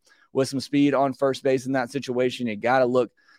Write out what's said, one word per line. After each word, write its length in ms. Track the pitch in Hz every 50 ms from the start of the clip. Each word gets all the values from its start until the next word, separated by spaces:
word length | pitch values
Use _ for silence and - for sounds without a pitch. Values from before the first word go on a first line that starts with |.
| _ _ _ _ _ _ -
with 160 | 131 135 127
some 120 | 139 131
speed 320 | 120 - - 143 143 143 135
on 220 | 127 139 139 131
first 280 | - 139 135 131 - -
base 240 | 135 131 127 120
in 60 | 131 135
that 180 | 131 120 120
situation, 560 | - 139 123 - 123 123 127 127 123 - 123
you 100 | 117 107
gotta 300 | 101 110 117 127 135 131
look 240 | 120 123 127 120 107 _ _ _ _ _